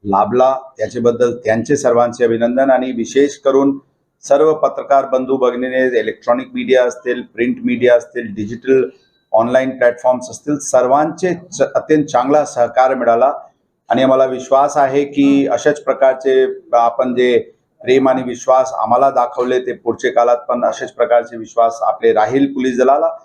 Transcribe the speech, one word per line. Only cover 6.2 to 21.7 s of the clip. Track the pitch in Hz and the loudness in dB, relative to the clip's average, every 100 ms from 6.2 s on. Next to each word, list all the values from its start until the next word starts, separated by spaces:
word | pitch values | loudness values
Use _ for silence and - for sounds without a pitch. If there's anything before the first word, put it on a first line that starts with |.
| - 123 127 | -2 -2 -2
मीडिया | 123 123 127 120 | -8 0 2 2
असतील, | - 127 123 | -2 -6 -6
प्रिंट | - - 123 117 | -8 -4 -4 -2
मीडिया | 120 120 123 120 | -4 0 2 2
असतील, | - 123 117 101 | 0 -10 -10 -8
डिजिटल | 104 117 127 131 117 - _ _ _ | -10 -8 0 0 0 -8 _ _ _
ऑनलाइन | 110 120 127 131 | 0 0 -2 -4
प्लॅटफॉर्म्स | 127 123 120 127 127 - | 0 0 0 -2 -2 -6
असतील, | 117 147 147 | -14 -6 -6
सर्वांचे | - 131 123 139 156 156 180 170 - | -2 0 2 0 0 -2 -4 -6 -10
च-, | - 139 - | -4 -2 -2
अत्यंत | - 156 147 | 0 0 2
चांगला | 123 127 151 143 | -2 2 0 0
सहकार्य | - 120 127 131 131 | -2 -2 2 2 2
मिळाला | 117 117 131 147 - _ _ _ _ | 2 2 2 0 -12 _ _ _ _
आणि | 120 | 0
आम्हाला | 131 131 131 | 2 2 2
विश्वास | 127 127 135 143 151 | -2 0 0 2 0
आहे | 135 139 143 | 0 0 -2
की | 143 139 139 139 | 2 2 4 2
अशाच | 120 151 147 | 0 0 -2
प्रकारचे | - 131 135 131 135 131 131 - - | -4 0 2 2 0 2 2 -2 -2
आपण | 120 117 - 127 120 | 0 0 0 -4 0
जे | 123 120 - _ _ _ | 2 0 -2 _ _ _
प्रेम | 120 135 131 | 0 2 2
आणि | 131 | 0
विश्वास | 123 123 - 131 131 | -4 -8 0 2 2
आम्हाला | - 113 123 135 | -4 0 2 2
दाखवले | 127 120 - 123 127 | 0 -2 -2 -2 -2
ते | 127 | -4
पुढचे | 117 120 113 127 | -8 -6 -4 -2
काळात | 120 117 120 | 0 2 0
पण | - 120 110 | -2 -2 -2
अशाच | 110 131 | -4 -12
प्रकारचे | - 117 120 113 117 | -4 0 0 0 -12
विश्वास | 110 - 117 | -8 0 0